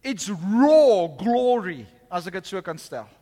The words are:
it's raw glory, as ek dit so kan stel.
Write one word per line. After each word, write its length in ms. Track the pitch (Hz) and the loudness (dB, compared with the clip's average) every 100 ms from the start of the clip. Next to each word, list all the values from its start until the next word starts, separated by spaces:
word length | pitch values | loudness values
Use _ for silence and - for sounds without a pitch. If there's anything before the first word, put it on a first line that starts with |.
| 262 | -8
it's 220 | 214 160 | -8 -8
raw 760 | 190 185 226 285 311 285 202 165 139 | -8 -2 2 6 6 6 4 0 -4
glory, 640 | 196 240 247 240 185 147 104 _ _ | -2 0 0 0 -4 -12 -16 _ _
as 200 | 180 175 | -10 -8
ek 100 | 185 | -12
dit 120 | 180 | -10
so 100 | 190 | -12
kan 160 | 175 156 | -10 -14
stel. 300 | - 127 107 _ | -12 -14 -16 _